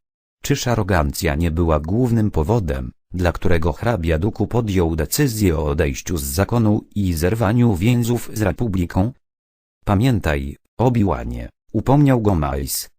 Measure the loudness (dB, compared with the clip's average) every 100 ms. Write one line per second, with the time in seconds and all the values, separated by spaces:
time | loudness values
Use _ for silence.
0 | _ _ _ _ -4 -2 0 -2 0 0
1 | 0 -2 -2 0 0 0 2 0 0 -2
2 | 0 2 0 0 0 0 0 -4 -6 -12
3 | _ -2 -2 2 2 2 2 -2 -2 0
4 | 0 0 0 -2 -2 0 0 2 0 0
5 | -2 0 0 2 2 2 0 0 0 -2
6 | -6 -6 -4 -2 0 2 2 0 -2 -4
7 | -2 0 0 0 0 2 2 2 2 2
8 | 0 -2 -4 -2 -2 -2 -2 -2 -2 0
9 | -2 -4 _ _ _ _ _ _ -2 2
10 | 2 2 0 -2 -4 -12 _ -2 0 2
11 | 0 0 -6 -10 -12 _ _ -4 2 4
12 | 6 4 2 0 0 -4 -6 -8 -10